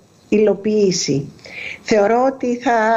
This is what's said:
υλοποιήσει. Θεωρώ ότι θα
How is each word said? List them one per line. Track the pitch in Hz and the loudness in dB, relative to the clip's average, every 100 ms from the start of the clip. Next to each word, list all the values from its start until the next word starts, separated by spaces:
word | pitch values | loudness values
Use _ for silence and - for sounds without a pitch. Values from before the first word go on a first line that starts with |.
| _ _ _ | _ _ _
υλοποιήσει. | 214 214 196 214 214 202 170 - 139 - - - - - - | 2 2 0 -2 2 2 0 -2 -4 -4 -14 -20 -16 -16 -16
Θεωρώ | - 214 202 233 262 | 0 2 4 2 0
ότι | 262 247 240 | -2 -4 -4
θα | 254 233 214 | 0 0 2